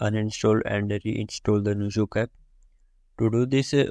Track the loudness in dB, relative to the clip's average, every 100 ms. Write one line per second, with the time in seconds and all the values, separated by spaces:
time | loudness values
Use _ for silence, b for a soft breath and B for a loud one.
0 | -2 0 -2 0 2 2 2 -2 -2 -4
1 | -4 -4 -6 -4 0 2 2 -2 -2 -2
2 | -2 -2 -4 -8 _ _ _ _ _ _
3 | _ -2 0 2 2 0 2 0 0